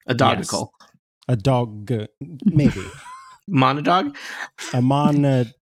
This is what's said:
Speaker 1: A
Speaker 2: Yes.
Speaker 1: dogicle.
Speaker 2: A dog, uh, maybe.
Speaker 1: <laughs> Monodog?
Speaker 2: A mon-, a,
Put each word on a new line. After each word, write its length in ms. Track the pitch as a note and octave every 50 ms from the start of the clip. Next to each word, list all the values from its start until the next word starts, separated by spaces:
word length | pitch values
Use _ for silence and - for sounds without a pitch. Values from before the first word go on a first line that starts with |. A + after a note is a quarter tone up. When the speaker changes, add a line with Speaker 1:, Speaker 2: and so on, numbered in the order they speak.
| _ -
Speaker 1:
A 80 | D#3+ A#2+
Speaker 2:
Yes. 0 | C#3 B2 A#2+ F#3 F3 -
Speaker 1:
dogicle. 200 | - G2 - - _ _ - _ _ _ _ _ _ _ _ -
Speaker 2:
A 80 | B2+
dog, 560 | A2 G2 C3+ C3 B2 A#2+ A#2 G#2+ G#2 G#2 G2
uh, 160 | B2+ A2 G#2+ - _ - C#3 D#3+ E3+ C3 -
maybe. 360 | G#3 E3+ E3 G3 - - - - - - - - - -
Speaker 1:
<laughs> 340 | - - - - - _ -
Monodog? 680 | G3+ C3+ C3 C3 C3+ D3 D3 E3 F3 F#3 B3 C#4+ C#4+ - - - - - - - _ - - - -
Speaker 2:
A 80 | B2+
mon-, 440 | B2 B2+ C3+ C#3+ D3 D3+ D3 C#3+ C#3+
a, 200 | C#3 C3+ B2+ B2 A2+ - _ _ _ _